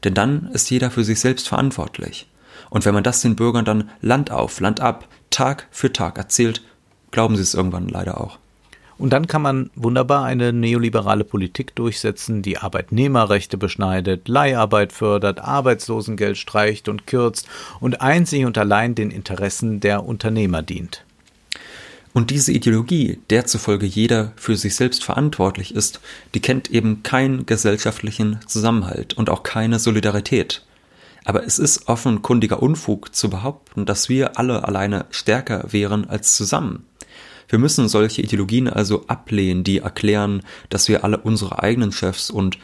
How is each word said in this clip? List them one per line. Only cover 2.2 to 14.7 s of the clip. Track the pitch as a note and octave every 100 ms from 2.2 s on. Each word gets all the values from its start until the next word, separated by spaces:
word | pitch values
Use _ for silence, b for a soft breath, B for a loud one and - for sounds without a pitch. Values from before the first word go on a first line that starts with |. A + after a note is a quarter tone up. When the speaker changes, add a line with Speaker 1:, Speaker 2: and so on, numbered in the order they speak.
| - B B B B
Speaker 1:
Und | G#2+ G2+
wenn |
man | G2+
das | G2+ B2
den | B2 A2
Bürgern | A#2 A#2+ A2
dann | G#2+ G#2+ B
Land | A2 C3 C#3+
auf, | - A#2 -
Land | F#2 A2
ab, | B2 A2+ - b _
Tag | - C3 C#3+ -
für | - C3
Tag | - F#2 -
erzählt, | G2 - A#2 A2+ B B _ _ _
glauben | - A2+ G#2+
sie |
es | F#2 -
irgendwann | F#2 F2+ F#2
leider | F#2 F#2 -
auch. | - - _ _ b b b b
Speaker 2:
Und | C3+
dann | C3 E3+
kann | D#3+
man | D3 C3 C3 -
wunderbar | A#2 B2 B2+ C#3+ B2+
eine | B2+ A#2+
neoliberale | A#2+ A#2 A#2+ A#2 G#2+ G2+ G#2
Politik | G#2 G2+ F#2 - -
durchsetzen, | - A#2 G#2+ A2 G2+ - A2
die | G2 -
Arbeitnehmerrechte | G2 - F2+ G#2+ C#3 C3 G#2+ G2+ - F#2+
beschneidet, | G2 - F#2+ F#2 F#2 F#2 -
Leiharbeit | B2+ C#3+ B2+ G#2+